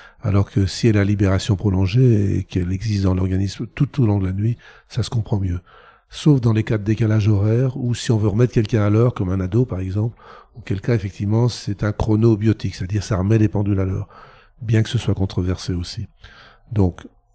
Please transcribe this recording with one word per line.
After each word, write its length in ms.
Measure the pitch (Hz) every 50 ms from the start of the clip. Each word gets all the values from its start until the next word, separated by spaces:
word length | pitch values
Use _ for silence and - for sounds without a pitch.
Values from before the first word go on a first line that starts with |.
| - - _ _
alors 280 | - 101 98 101 98 -
que 160 | - 104 98
si 220 | 90 - - - 120
elle 100 | 104 104
a 60 | 101
libération 540 | 98 104 98 107 95 95 95 - - 107 90
prolongée 800 | - 104 92 92 98 90 95 127 131 123 113 104 101 98 98 95
et 60 | 95
qu'elle 260 | - - 95 90 87
existe 320 | 95 95 101 110 104 98 95
dans 100 | 95 92
l'organisme 520 | 92 95 92 92 92 98 95 - - 123 107 -
tout 260 | - 147 - - -
au 40 | 123
long 120 | 107 101 101
de 60 | 95
la 60 | 92
nuit, 240 | 92 98 104 113 120 - - - - - _ _
ça 160 | - - 104
se 60 | -
comprend 320 | - 117 101 - 113 98
mieux. 180 | 98 92 87 87 - _ - - - - - _ _ _
Sauf 320 | - - - 160 147 131
dans 140 | 110 120 110
les 100 | 110 104
cas 140 | - 117 107
de 60 | 98
décalage 420 | 104 110 - 117 107 110 110 101 101
horaire, 480 | 107 98 101 107 113 120 131 131 123
ou 180 | 135 127 120 117
si 180 | - - - 117
on 40 | 107
veut 120 | 107 107
remettre 240 | 95 107 123 117 -
quelqu'un 300 | 123 107 - - 110 104
à 60 | 104
l'heure, 240 | 104 110 117 123 -
comme 160 | - 104 90
un 120 | 92 95
ado 240 | 92 92 90 117 127
par 140 | - - 90
exemple, 360 | 95 95 92 107 107 120 - _ - - - - - _ -
auquel 240 | - 104 - 101 98
cas 160 | - - 120
effectivement 540 | 107 92 101 - - 104 101 110 113 120 120
c'est 340 | - - - - 101 - -
un 80 | 107
chronobiotique, 840 | 107 - - - 107 107 110 117 113 98 107 110 104 - - 98 -
c'est-à-dire 280 | - 98 87 104 104 -
ça 140 | - - 90
remet 200 | 92 101 110 110
les 120 | 107 101
pendules 300 | - 101 104 98 104 95
à 40 | 95
l'heure, 220 | 95 95 98 101 - - - - - - - _ _ _ -
bien 220 | 120 107 117 110 107
que 60 | -
ce 80 | - 113
soit 180 | - - 98
controversé 580 | - 95 95 - - 90 92 90 - - - 92
aussi. 340 | 87 90 - - - 98 - _ _ _ - - - - - - _ _ -
Donc 340 | - 104 98 87 - - - - _ _ _ _ _